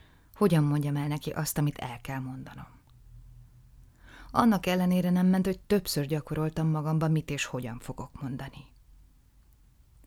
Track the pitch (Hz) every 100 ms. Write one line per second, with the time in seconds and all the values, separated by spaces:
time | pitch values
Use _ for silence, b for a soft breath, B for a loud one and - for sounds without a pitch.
0 | b b b - 208 165 147 147 143 143
1 | 147 147 - - 151 - 147 - 123 123
2 | - 135 131 131 131 - - - _ -
3 | - - - - - - - - - B
4 | B B B - 233 190 185 180 180 180
5 | 180 180 185 190 185 190 - 208 190 -
6 | 143 151 - 151 156 156 160 156 151 160
7 | 156 156 151 143 - 131 123 120 - -
8 | 127 - 135 131 135 139 131 - - -
9 | - - _ _ - - - _ - -